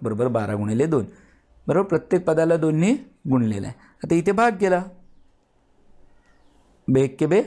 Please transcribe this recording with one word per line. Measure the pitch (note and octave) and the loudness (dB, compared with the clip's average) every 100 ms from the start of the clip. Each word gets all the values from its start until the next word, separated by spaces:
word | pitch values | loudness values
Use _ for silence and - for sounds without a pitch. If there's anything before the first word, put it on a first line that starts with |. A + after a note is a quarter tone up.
बरोबर | A2 G#2+ B2+ | -6 -2 -2
बारा | A#2 G#2 G#2+ | -2 -4 -4
गुणिले | G#2 A2+ D#3+ | -2 0 0
दोन. | D3 - - - _ _ _ - | 0 -2 -10 -20 _ _ _ -2
बरोबर, | D#3 G3 | -2 0
प्रत्येक | D#3+ - F#3 F3 | -2 0 -2 0
पदाला | D#3+ E3 E3 | 2 2 2
दोननी | D#3+ D#3 F#3+ C#4 - _ - | 0 2 2 0 -6 _ -2
गुणलेलं | C3 A2 G2+ G2+ | 0 0 -2 -8
आहे. | - - _ | -12 -20 _
आता | D#3 E3+ | -2 0
इथे | E3+ | 2
भाग | G3 A#3 F#3+ | 2 2 2
गेला, | G3 F3+ F#3+ - - - _ _ _ _ _ _ _ - - _ _ _ _ _ _ _ - | 0 0 -2 -14 -20 -20 _ _ _ _ _ _ _ -20 -20 _ _ _ _ _ _ _ 0
बे | C3 | 2
एक | C3+ - | 0 0
के | D#3 | 0
बे | G3+ | 0